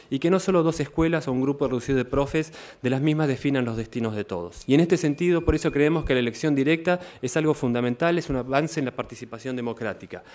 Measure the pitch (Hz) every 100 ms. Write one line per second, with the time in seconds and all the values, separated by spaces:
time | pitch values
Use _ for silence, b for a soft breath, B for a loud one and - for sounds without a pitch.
0 | B 139 170 185 190 180 160 156 139 -
1 | 165 165 139 127 131 139 135 123 - 135
2 | 123 135 139 160 156 B B B 123 131
3 | 151 151 156 127 143 139 120 113 110 123
4 | 113 107 101 90 87 - - 139 170 170
5 | 156 143 175 170 165 156 160 139 147 160
6 | 147 127 120 - 160 139 135 165 165 180
7 | B B 127 160 156 147 131 120 123 123
8 | 170 170 - 131 123 135 156 156 127 -
9 | 117 117 117 113 131 127 120 107 110 92
10 | 92 90 -